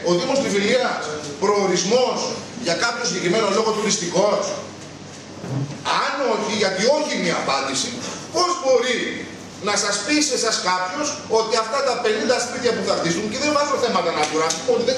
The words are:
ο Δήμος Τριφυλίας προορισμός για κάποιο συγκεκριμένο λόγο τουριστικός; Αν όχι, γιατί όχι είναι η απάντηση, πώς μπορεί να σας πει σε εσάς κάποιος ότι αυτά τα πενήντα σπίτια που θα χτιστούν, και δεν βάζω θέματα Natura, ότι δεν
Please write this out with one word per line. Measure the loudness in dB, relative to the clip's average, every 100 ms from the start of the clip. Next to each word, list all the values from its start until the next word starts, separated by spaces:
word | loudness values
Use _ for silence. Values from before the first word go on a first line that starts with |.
| 0
ο | 0
Δήμος | 2 0
Τριφυλίας | 2 2 2 2 2 -2 -6 -8 -8 -2
προορισμός | 2 2 2 2 2 4 2 0 -4 -6 -10 -6 -2
για | 0
κάποιο | 0 0 -2
συγκεκριμένο | 0 0 2 2 2
λόγο | 2 0
τουριστικός; | 0 0 0 2 4 2 0 -6 -8 -14 -16 -16 -16 -16 -16 -12 -6 -4 -4 -6 -2 0
Αν | 0 0 0
όχι, | 0 0 0
γιατί | 0 2 2 2
όχι | 2 -2
είναι | 0
η | 0
απάντηση, | 0 -2 -2 -2 -4 -6 -8 -10 -4 0
πώς | 2 2
μπορεί | 4 4 4 0 -2 -6 -10 -12 -16 -8 -2
να | 0
σας | 0 -2 2
πει | 2 2
σε | 0
εσάς | 0 0 0
κάποιος | 0 0 -4 -4 -6 0 2
ότι | 4 2
αυτά | 0 0 0
τα | 0
πενήντα | 0 2 2 2 0
σπίτια | 0 0 0
που | 0
θα | 0
χτιστούν, | 0 0 -2
και | -2
δεν | 0 2
βάζω | 2 2
θέματα | 2 2 0 0
Natura, | 0 2 0 0 2
ότι | 2
δεν | 2